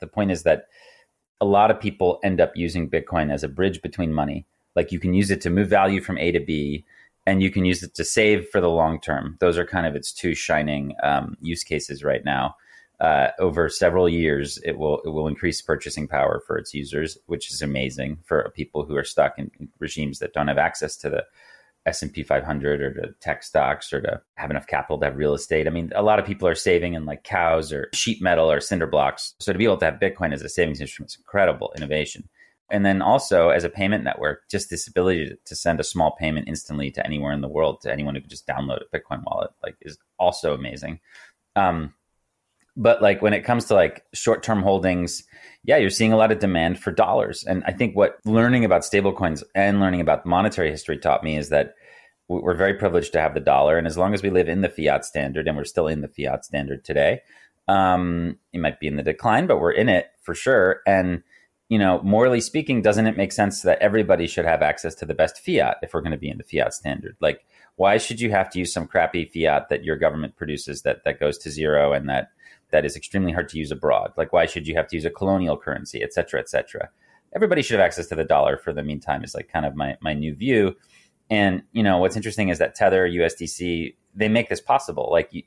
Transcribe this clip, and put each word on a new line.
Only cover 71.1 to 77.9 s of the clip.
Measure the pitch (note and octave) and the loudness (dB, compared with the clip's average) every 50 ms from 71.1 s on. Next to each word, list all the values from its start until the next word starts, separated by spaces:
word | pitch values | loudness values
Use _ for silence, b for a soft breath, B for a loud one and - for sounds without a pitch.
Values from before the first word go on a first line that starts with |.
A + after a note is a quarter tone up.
| C#2 - | -4 -2
goes | D2+ D2 C#2+ - | -2 -2 -2 -4
to | - D#2 | -10 -10
zero | C#2+ D2+ D#2 D2+ D2+ D2 C#2+ C#2+ | -6 -4 0 2 2 4 4 2
and | C#2+ C#2 C#2+ C#2 | 2 0 -2 -2
that, | C2+ B1+ - - _ b b b b b b - | -4 -4 -4 -6 _ b b b b b b 0
that | - D#2 D2+ | 0 2 2
is | C#2+ - | 0 -6
extremely | D#2 - - - G2 F#2+ E2+ | -8 -12 -6 -4 -2 -2 0
hard | D#2+ F2 E2 - | -2 -2 -4 -6
to | - D#2+ | -6 -8
use | D#2 C#2+ | -6 -6
abroad? | D2+ C2+ - D2+ A#1 G1+ G1+ - - | -6 -2 0 2 2 2 0 -4 -4
Like, | E2 D#2+ - | -6 -4 2
why | - F2 E2 | 2 2 2
should | - - E2+ D2 | 2 -2 -8 -8
you | D#2+ D#2+ | -4 -2
have | E2 D#2 - | -2 -2 -2
to | - | -4
use | D#2+ D#2 | -4 -4
a | - | -4
colonial | - - G2 F#2+ G2 F#2 F2+ E2 C#2+ - | -4 -2 0 0 2 2 2 0 -2 -4
currency, | - D#2 C2+ - - - - G#1+ | -4 -8 -8 -8 -8 -10 -8 -8
et | A1 - | -8 -4
cetera, | - F2 - - - C2 | -2 -4 -4 -2 -4 -6
et | - - | -6 -2
cetera? | - B1+ - - - - - - b b b b b b b _ - | -4 -4 -4 -4 -10 -10 -10 -10 b b b b b b b _ -2
Everybody | F#3 A3 F#3 F3+ D#3 | 0 2 2 2 0
should | B2 - A#2 G2 | 0 0 2 4
have | F#2+ | 4
access | F2 | 2